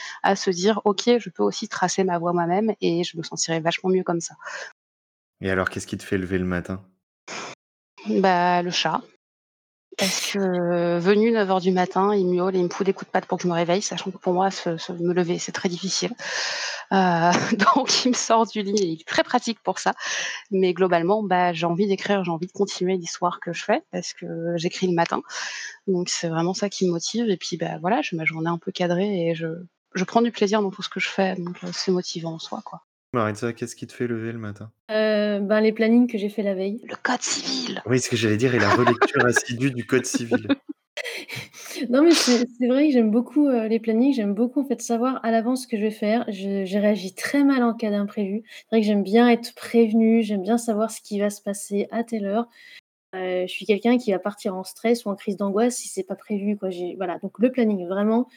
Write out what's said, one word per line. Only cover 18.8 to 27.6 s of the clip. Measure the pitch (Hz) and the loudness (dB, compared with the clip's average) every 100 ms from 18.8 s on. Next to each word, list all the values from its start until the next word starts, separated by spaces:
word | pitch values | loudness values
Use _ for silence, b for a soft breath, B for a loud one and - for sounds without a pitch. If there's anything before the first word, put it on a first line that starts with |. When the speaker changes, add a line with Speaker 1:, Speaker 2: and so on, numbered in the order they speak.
Speaker 1:
et | 180 | 0
il | 160 | -2
est | - | -4
très | - | -2
pratique | - 247 - 220 | 2 0 0 -6
pour | - 190 | -4 -2
ça. | 190 - B B B B B | -2 -4 B B B B B
Mais | 190 185 | 2 2
globalement, | 175 185 175 170 214 | 4 4 4 2 0
bah, | 202 180 180 | 2 2 2
j'ai | 165 170 | 2 0
envie | 170 202 | 2 0
d'écrire, | 190 - 202 | 0 0 0
j'ai | 175 | 0
envie | 165 180 | -4 -4
de | |
continuer | - 196 - 180 190 | -4 -4 -2 -2 -2
l'histoire | 165 - 175 - | -4 -2 -2 -2
que | 170 | -8
je | 165 | -6
fais | - 269 - | -2 -2 -2
parce | 180 - | -8 -8
que | - 170 165 170 175 | -10 -10 -6 -4 -2
j'écris | 170 - 185 | -2 -2 0
le | |
matin. | 170 165 - - B B B B B - | 2 2 -2 -6 B B B B B -2
Donc, | 180 175 | -2 -2
c'est | - 165 | -4 -2
vraiment | 160 170 | -2 -2
ça | 190 202 | -2 -4
qui | - 185 | 0 0
me | |
motive. | 170 - 220 233 | 0 -4 -2 0
Et | 175 | -2
puis, | - | -4
bah, | 170 | -6